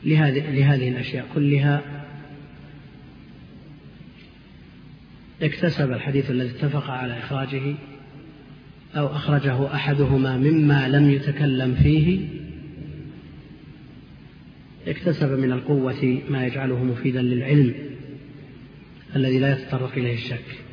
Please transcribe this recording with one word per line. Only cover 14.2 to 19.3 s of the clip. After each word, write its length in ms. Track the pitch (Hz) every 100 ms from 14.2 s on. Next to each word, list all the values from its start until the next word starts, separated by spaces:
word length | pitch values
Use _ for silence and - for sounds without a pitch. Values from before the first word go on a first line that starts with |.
| - - - - - - -
اكتسب 520 | 147 180 151 147 131
من 120 | 131
القوة 720 | 127 123 143 127 120 131 127 139
ما 180 | 139 127
يجعله 360 | 131 135 123
مفيدا 380 | 127 117 135 127
للعلم 520 | 123 123 131 147 127 - - - - - - - - - - - - - - 143
الذي 240 | 131